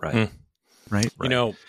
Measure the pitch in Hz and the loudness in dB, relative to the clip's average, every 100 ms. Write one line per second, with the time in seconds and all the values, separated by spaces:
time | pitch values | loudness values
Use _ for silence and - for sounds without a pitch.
0 | 80 113 110 - - _ _ _ - 104 | -2 0 0 -4 -20 _ _ _ -4 0
1 | 113 - 127 127 120 98 | 0 -2 -2 0 0 -4